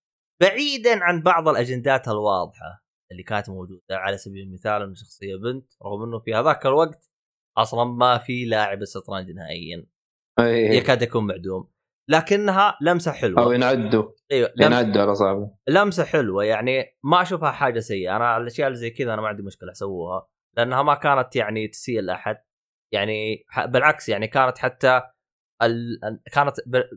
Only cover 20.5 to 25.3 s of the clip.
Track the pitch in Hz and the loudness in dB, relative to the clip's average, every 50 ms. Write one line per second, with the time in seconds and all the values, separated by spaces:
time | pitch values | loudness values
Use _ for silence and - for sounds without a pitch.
20.5 | - 117 117 123 127 131 143 151 143 143 - 151 139 131 123 - - 127 110 104 | -2 -2 0 0 2 2 2 2 2 2 2 2 2 2 0 0 -2 -4 -2 -2
21.5 | 110 110 110 107 - - - - 120 107 98 90 90 90 - 104 110 - _ _ | -2 -4 -6 -6 -8 -10 -8 -6 -4 -4 -2 -4 -4 -6 -6 -6 -8 -8 _ _
22.5 | _ _ _ _ _ _ _ _ - 101 101 107 107 107 107 110 110 - _ _ | _ _ _ _ _ _ _ _ -2 -2 0 0 -2 -2 -4 -4 -6 -6 _ _
23.5 | - 127 82 113 123 127 135 151 151 - - - 107 101 107 110 - 135 131 127 | -4 -4 -2 0 2 2 4 4 2 0 -2 -4 -2 -2 -2 0 0 2 2 2
24.5 | 127 - - 127 - - - 131 127 127 123 - _ _ _ _ | 0 -2 -4 -4 -2 0 2 4 4 2 0 -4 _ _ _ _